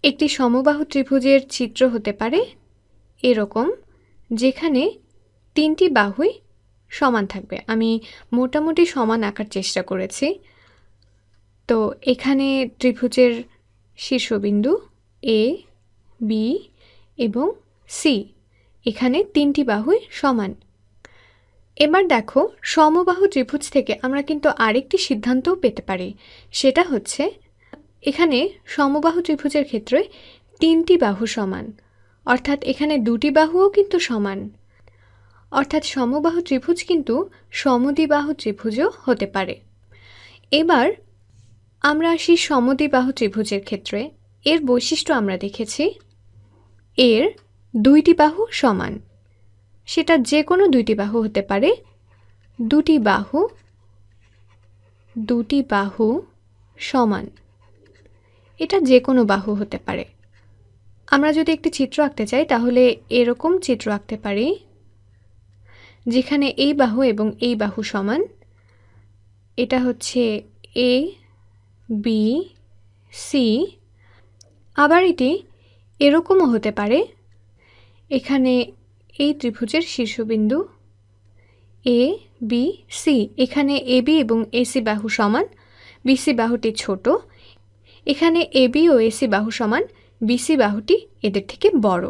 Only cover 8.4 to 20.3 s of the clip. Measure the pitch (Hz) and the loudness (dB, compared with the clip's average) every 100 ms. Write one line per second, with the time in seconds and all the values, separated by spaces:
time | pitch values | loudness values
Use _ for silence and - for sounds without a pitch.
8.4 | 254 294 311 320 339 269 220 226 208 202 | -2 -2 -2 2 0 0 -2 0 -2 -6
9.4 | 208 196 190 - 180 190 190 - 285 392 | -8 -6 -6 -6 -6 -8 -8 -4 -4 -4
10.4 | - _ _ _ _ _ _ _ _ _ | -12 _ _ _ _ _ _ _ _ _
11.4 | _ _ - 226 208 - - 254 262 269 | _ _ -4 -2 -2 -4 -4 -2 0 0
12.4 | 269 269 247 _ 254 247 247 254 247 233 | 0 -2 -4 _ -2 0 -2 4 2 2
13.4 | 240 _ _ _ _ - - 262 - 208 | -10 _ _ _ _ -18 -4 -4 -2 -4
14.4 | 202 208 240 403 - _ _ _ - 220 | 0 0 0 -2 -4 _ _ _ -2 0
15.4 | 226 359 - _ _ _ _ _ 220 220 | 0 -2 -10 _ _ _ _ _ -4 -2
16.4 | 220 349 - _ _ - _ - 233 226 | -2 -4 -8 _ _ -20 _ -4 -4 -2
17.4 | 320 - _ _ _ - 320 226 - _ | -4 -6 _ _ _ -2 0 0 -4 _
18.4 | _ _ _ _ - 214 254 285 403 - | _ _ _ _ -8 -2 0 0 0 0
19.4 | 285 285 254 208 233 415 - - 277 | 2 0 0 -2 0 -2 -2 -4 -2